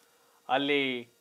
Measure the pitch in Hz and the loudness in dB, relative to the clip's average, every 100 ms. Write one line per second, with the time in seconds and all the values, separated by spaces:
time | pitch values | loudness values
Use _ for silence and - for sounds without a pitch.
0 | _ _ _ _ _ 139 143 143 135 123 | _ _ _ _ _ 0 2 0 0 -4
1 | 120 _ | -10 _